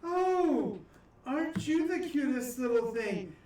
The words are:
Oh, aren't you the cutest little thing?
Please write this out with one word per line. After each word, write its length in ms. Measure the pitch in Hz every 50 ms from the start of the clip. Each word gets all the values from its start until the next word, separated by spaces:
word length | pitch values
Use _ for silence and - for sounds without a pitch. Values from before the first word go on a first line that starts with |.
Oh, 760 | - 339 349 370 370 370 370 370 359 330 285 233 - 208 208 185 - - - - - - - - -
aren't 400 | 254 262 302 330 311 320 - -
you 220 | 294 311 330 311 339
the 200 | 359 320 370 -
cutest 500 | - 285 285 254 254 247 247 247 - -
little 340 | 254 240 233 233 226 226
thing? 420 | 220 233 220 208 202 190 190 170 151 - -